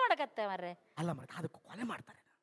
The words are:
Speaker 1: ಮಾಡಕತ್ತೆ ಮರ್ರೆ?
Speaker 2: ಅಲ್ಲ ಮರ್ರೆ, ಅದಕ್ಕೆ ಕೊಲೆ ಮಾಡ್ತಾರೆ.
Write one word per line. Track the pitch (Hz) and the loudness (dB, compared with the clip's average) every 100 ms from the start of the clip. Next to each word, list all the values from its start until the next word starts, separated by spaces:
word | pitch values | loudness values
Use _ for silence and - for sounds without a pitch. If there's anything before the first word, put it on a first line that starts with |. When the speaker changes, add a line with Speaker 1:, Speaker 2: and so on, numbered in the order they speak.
Speaker 1:
ಮಾಡಕತ್ತೆ | 494 311 269 - 202 | 6 4 2 0 -2
ಮರ್ರೆ? | 190 175 175 _ - | -2 -4 -8 _ -4
Speaker 2:
ಅಲ್ಲ | 170 | -2
ಮರ್ರೆ, | 143 - - | -2 -8 -6
ಅದಕ್ಕೆ | 160 - - | -6 -8 -14
ಕೊಲೆ | 196 | -6
ಮಾಡ್ತಾರೆ. | 240 170 - - _ _ | -6 -6 -12 -20 _ _